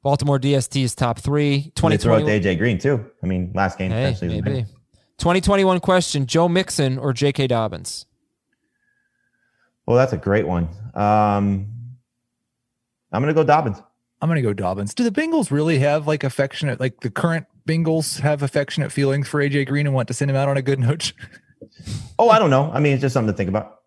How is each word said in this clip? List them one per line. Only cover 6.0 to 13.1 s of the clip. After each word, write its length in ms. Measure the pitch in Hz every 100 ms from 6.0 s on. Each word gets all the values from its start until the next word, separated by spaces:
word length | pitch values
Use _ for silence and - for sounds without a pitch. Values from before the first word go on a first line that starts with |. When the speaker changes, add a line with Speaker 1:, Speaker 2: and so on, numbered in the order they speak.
| 170 147 131
Speaker 1:
Joe 220 | 160 175
Mixon 480 | 175 190 - 139 131
or 160 | 135
J 200 | 123 143
K 140 | 139 131
Dobbins? 600 | 120 107 87 90 - - _ _ _ _ _ _ _ _ _ _ _ _ _ _ _ _ _
Speaker 2:
Well, 120 | - 120
that's 180 | 131
a 20 | 107
great 300 | - 101 80
one. 220 | 87 85 87 113
Um, 760 | - 104 107 107 101 101 98 104 113 120 127 _ _ _ _ _ _ _ _ _ _ _